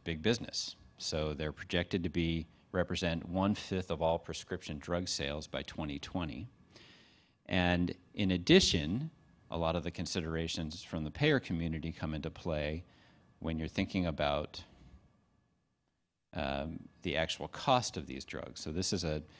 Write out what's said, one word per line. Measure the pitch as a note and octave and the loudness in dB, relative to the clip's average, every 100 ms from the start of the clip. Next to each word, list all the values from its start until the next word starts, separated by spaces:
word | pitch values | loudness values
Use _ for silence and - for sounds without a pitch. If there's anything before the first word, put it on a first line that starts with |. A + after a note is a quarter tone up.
big | - D#2+ | -6 0
business. | G#2 A#2+ - - - - - - | 2 2 0 -6 -6 -8 -18 -12
So | - D#2+ D#2 | -4 -2 0
they're | C#2+ D2+ | -2 -4
projected | D2+ - F2 F2 G2 | -6 0 0 2 2
to | E2+ | 0
be, | F2 E2 E2 D#2+ - _ | 2 2 0 -2 -10 _
represent | F#2 E2+ F2+ F2+ E2 - | 0 2 2 2 0 0
one-fifth | F2+ G2 G#2 - F#2+ F2 | 2 2 2 0 -2 0
of | E2 | 2
all | E2 E2+ | 4 2
prescription | - D#2+ - F2 - D2+ | 0 -8 -6 -6 -6 -8
drug | - F2 F2+ | -2 0 0
sales | - C#2+ D2 - | -2 -2 -4 -4
by | C#2 | -6
twenty | D2 - D#2 C#2 | -6 -6 -4 -6
twenty. | - F#2 D#2 - G#2+ - - - - - - _ _ _ - | -4 -4 -4 -6 -10 -14 -20 -20 -20 -20 -20 _ _ _ 0
And | F#2 F2 F2 F2 - - - | 4 6 6 4 -2 -8 0
in | G2 | 2
addition, | F#2 F2 F3+ - F#2 D2+ G#2+ D#3+ - - _ - | 4 8 8 8 2 2 -2 -4 -10 -20 _ -6
a | E2+ | -2
lot | E2 E2+ | 2 2
of | |
the | D#2+ | -2
considerations | F2 E2+ G2 D#2+ D#2+ E2 - D#2 D#2+ | -4 -4 -2 -2 0 -2 -2 -4 -6
from | - E2 | -6 -4
the | D2+ | -4
payer | - D3 C#3 | 2 4 4
community | - F2 E2 D#2+ D#2+ | 2 -2 0 -2 -4
come | D#2+ D#2 | -4 -4
into | D#2 D#2+ | -4 -4
play | D#2+ F2+ E2 D2 D#2 - - - - _ - | -6 -2 -2 0 -4 -8 -18 -20 -20 _ -8
when | E2 D#2+ | -4 -2
you're | D#2 | -2
thinking | - F#2+ F#2+ F2 | -2 -2 0 0
about, | D2 C#2+ D2 D2 - - - - - _ _ _ _ _ _ _ _ _ _ _ _ _ | 2 2 2 -2 -8 -16 -18 -20 -20 _ _ _ _ _ _ _ _ _ _ _ _ _
um, | E2 C#2 C#2 D#2 - - - | -4 -2 -2 -4 -6 -12 -8
the | F#2+ C#2+ | -2 2
actual | E2 - D#2 | 2 0 -6
cost | - - B2+ - - | -4 2 2 2 -4
of | C2+ | -6
these | C2 - | -8 -8
drugs. | - - - | -8 -10 -8
So | D#2+ | -4
this | D#2 F2+ | -2 0
is | F#2+ E2+ | 0 0
a, | D2+ D2 - | -2 -4 -16